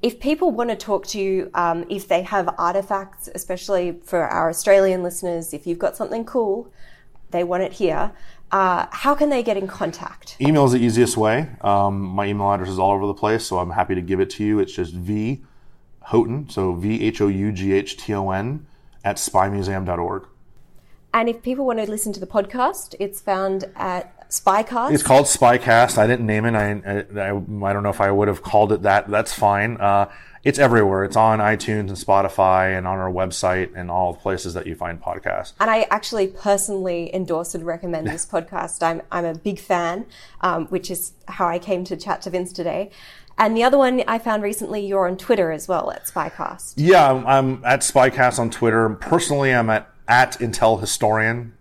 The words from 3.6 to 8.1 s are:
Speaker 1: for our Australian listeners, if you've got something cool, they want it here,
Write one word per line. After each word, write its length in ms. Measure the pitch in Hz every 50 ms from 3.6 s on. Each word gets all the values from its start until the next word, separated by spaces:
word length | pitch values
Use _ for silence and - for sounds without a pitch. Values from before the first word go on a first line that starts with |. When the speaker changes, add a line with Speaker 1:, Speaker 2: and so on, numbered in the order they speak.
| - - 202 180 180 175 170 175 -
Speaker 1:
for 140 | - - 175 160
our 260 | - - 170 160 165
Australian 520 | 165 - - 214 196 196 190 190 185 185
listeners, 520 | 175 175 180 - - 180 175 165 165 - -
if 120 | 143 -
you've 120 | 175 170 170
got 180 | 202 - -
something 300 | - 220 - - 226 226
cool, 440 | 226 - 262 226 202 196 226 233 - _ - - - - - _ - - - - -
they 120 | - 175
want 200 | 175 175 180 180
it 100 | 190 -
here, 400 | - - 220 170 156 - - -